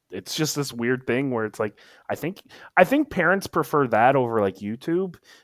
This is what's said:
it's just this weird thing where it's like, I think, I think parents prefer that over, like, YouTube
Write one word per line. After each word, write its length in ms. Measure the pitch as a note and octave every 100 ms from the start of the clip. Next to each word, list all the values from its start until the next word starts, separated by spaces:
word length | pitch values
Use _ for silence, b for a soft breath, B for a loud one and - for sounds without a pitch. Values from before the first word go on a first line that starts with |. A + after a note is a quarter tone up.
| _
it's 240 | F#2+ - -
just 200 | D3+ D3
this 160 | C#3
weird 340 | A#2+ A#2 B2+ -
thing 240 | A#2+ C#3
where 140 | A#2 A2
it's 140 | -
like, 180 | G#2+ - b b b
I 60 | G#2
think, 260 | D#3 G3+ - B B -
I 60 | F3+
think 240 | C#4+ D4
parents 360 | - E3 G3 -
prefer 400 | E3+ D3 D3+ C3
that 280 | G#2+ B2 C#3+
over, 240 | B2 A2+
like, 140 | G2 F#2+
YouTube 600 | G2+ A#2 - F3 F#3+ - b b